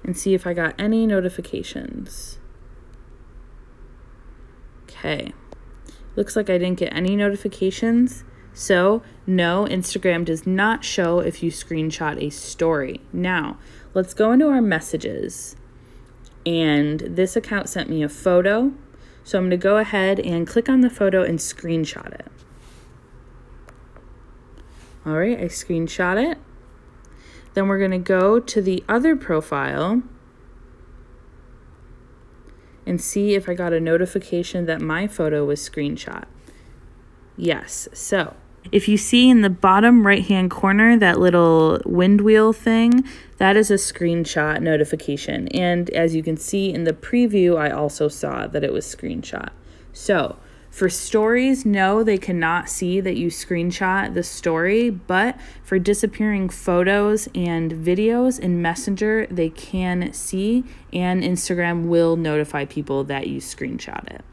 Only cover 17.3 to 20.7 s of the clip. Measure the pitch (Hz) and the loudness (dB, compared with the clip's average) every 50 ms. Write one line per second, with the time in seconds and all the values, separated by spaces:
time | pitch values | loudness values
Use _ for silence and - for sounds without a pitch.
17.3 | - 226 220 - 214 202 - - - 185 151 - 160 156 151 147 - - - 185 | 0 -4 -4 -2 -6 -6 -6 -4 -6 -6 -6 -4 -2 -2 -2 -4 -6 -2 0 4
18.3 | 180 175 180 196 208 220 254 277 269 - - - - - - - - - - - | 4 4 4 4 2 2 2 0 -2 -4 -20 -20 -20 -20 -20 -20 -20 -20 -10 -4
19.3 | - 190 185 185 180 180 175 196 202 214 220 214 220 196 190 190 196 190 - 180 | -2 0 2 2 0 2 2 4 4 4 2 0 0 0 2 2 0 0 -2 -2
20.3 | 170 170 170 - - 233 233 - | -2 -2 -4 0 0 0 2 4